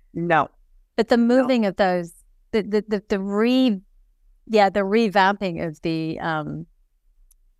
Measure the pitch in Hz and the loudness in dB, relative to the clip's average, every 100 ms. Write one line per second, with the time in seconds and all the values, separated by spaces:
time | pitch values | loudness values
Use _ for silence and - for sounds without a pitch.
0 | _ 165 170 156 - _ _ _ _ - | _ -6 0 2 2 _ _ _ _ -4
1 | 208 240 233 254 254 247 208 180 190 180 | 0 2 4 2 2 0 0 0 0 0
2 | 170 - _ _ _ 226 196 208 208 208 | -4 -14 _ _ _ -4 -2 -4 -2 -6
3 | - 202 196 202 233 254 262 196 - _ | -4 -6 -2 0 2 2 2 -2 -8 _
4 | _ _ _ _ - 214 196 202 196 220 | _ _ _ _ -2 2 2 2 0 0
5 | 226 196 190 202 190 165 165 156 170 160 | 2 2 2 0 -6 -6 -8 -6 -6 -4
6 | 160 - 165 156 151 151 165 _ _ _ | -4 -6 -4 -4 -6 -10 -14 _ _ _
7 | _ _ _ _ _ | _ _ _ _ _